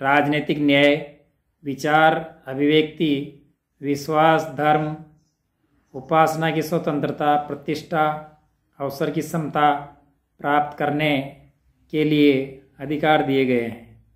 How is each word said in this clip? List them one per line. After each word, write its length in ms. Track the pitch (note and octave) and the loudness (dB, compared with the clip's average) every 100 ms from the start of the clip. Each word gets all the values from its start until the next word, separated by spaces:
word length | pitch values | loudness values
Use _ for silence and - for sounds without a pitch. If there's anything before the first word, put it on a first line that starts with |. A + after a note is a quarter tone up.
राजनीतिक 560 | C3+ C#3+ D3 D3+ D3 D3+ | 2 2 2 0 -2 -2
न्याय, 580 | D3 C#3 C#3+ D3 - - _ _ _ _ | 2 4 4 2 -4 -18 _ _ _ _
विचार 800 | D3 C3+ D3+ D3+ D#3+ D#3+ E3 - - | -12 -6 0 4 4 2 -4 -16 -12
अभिव्यक्ति, 960 | C3+ D3 D#3 D3+ - D#3+ C#3 C#3+ - _ _ _ _ | -2 2 2 2 -2 -2 -2 -4 -14 _ _ _ _
विश्वास, 600 | C#3 C#3+ D3+ D#3 D#3+ D#3 | -6 -6 -2 2 4 4
धर्म, 540 | D3 C#3 D3+ D3+ D3+ D#3 - _ _ _ _ _ _ _ _ | 0 -4 0 0 0 -8 -14 _ _ _ _ _ _ _ _
उपासना 560 | C3+ - D#3+ D#3 D#3 D#3+ | -16 -2 2 2 2 -2
की 120 | D#3 | -2
स्वतंत्रता, 760 | D3+ E3+ E3+ D3 C#3+ - D3 D3 | -2 -4 -2 -4 -4 -2 0 0
प्रतिष्ठा, 1000 | - C#3+ - D3+ - E3 D#3 D3+ D#3 _ _ _ _ _ | -2 -10 -8 -8 -4 -2 0 -2 -10 _ _ _ _ _
अवसर 300 | C#3 - D3+ | -8 -4 -4
की 120 | D#3+ | -4
समता 480 | D3 E3+ D3 D#3 D3 C#3+ - - _ _ _ _ | -6 -6 -4 2 2 2 -6 -18 _ _ _ _
प्राप्त 400 | C#3+ D3 D3 - | -2 0 0 -4
करने 640 | C#3+ C#3+ D3+ C#3 C3+ - _ _ _ _ _ | -4 -2 0 -2 -4 -12 _ _ _ _ _
के 140 | D#3 | -4
लिए 580 | D#3 D3+ D3 C3 C3+ - _ _ | 0 4 4 4 -2 -12 _ _
अधिकार 460 | C#3 D3+ D#3+ D3+ C#3 | -8 -2 2 2 2
दिए 180 | C3+ | 0
गए 180 | C3 B2 | 2 0
हैं। 420 | A#2 G#2+ - - _ | -2 -8 -18 -20 _